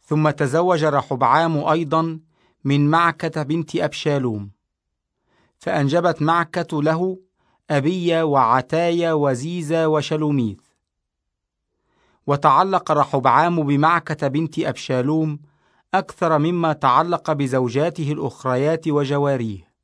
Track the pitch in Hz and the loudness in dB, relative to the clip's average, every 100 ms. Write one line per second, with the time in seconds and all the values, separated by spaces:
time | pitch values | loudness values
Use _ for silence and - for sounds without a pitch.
0 | _ 151 156 147 143 147 180 175 156 143 | _ 0 0 0 -2 0 0 2 2 0
1 | - 131 127 139 165 156 - 156 160 160 | -2 -2 2 4 2 0 0 -2 0 -2
2 | 165 160 _ _ _ _ 139 143 143 160 | -2 -6 _ _ _ _ -2 2 2 2
3 | 170 165 165 156 139 165 156 165 160 - | 2 -2 -6 -6 -4 -4 -4 -4 -4 -4
4 | 156 143 127 107 101 - _ _ _ _ | -2 -2 -2 -4 -8 -16 _ _ _ _
5 | _ _ _ _ _ _ - 185 139 160 | _ _ _ _ _ _ -4 -2 0 2
6 | 175 160 151 170 165 - 170 156 147 160 | 0 0 0 0 -2 -4 -4 -2 0 0
7 | 185 185 _ _ _ _ _ 147 139 185 | -2 -6 _ _ _ _ _ -2 0 0
8 | 170 165 160 139 120 127 127 165 170 170 | 0 0 2 2 4 2 2 -2 0 0
9 | 165 156 143 127 143 175 151 165 160 156 | 0 0 0 -2 -4 -8 -4 0 2 0
10 | 143 156 151 143 113 95 _ _ _ _ | 0 -2 0 0 -2 -6 _ _ _ _
11 | _ _ _ _ _ _ _ _ _ _ | _ _ _ _ _ _ _ _ _ _
12 | _ _ - 143 151 139 190 190 - 151 | _ _ -2 2 4 4 4 0 0 0
13 | 139 139 131 123 165 175 147 143 156 170 | 2 2 2 4 2 0 0 2 2 0
14 | 165 147 143 135 160 - 165 156 - 127 | -2 -4 -2 -2 -4 -4 -6 -6 -4 -2
15 | 127 156 156 147 - _ _ _ _ 190 | 0 0 -2 -4 -12 _ _ _ _ -4
16 | 190 - 170 160 151 175 165 151 139 127 | -4 -4 0 2 2 0 0 0 2 2
17 | 170 175 - 151 139 131 123 120 160 170 | 2 -2 -2 -2 0 0 0 0 -2 -2
18 | 147 147 135 - 131 127 143 160 160 147 | -4 -4 -6 -6 -2 0 0 -2 -2 -2
19 | 139 143 143 135 117 98 - _ | 0 0 0 -2 -4 -8 -14 _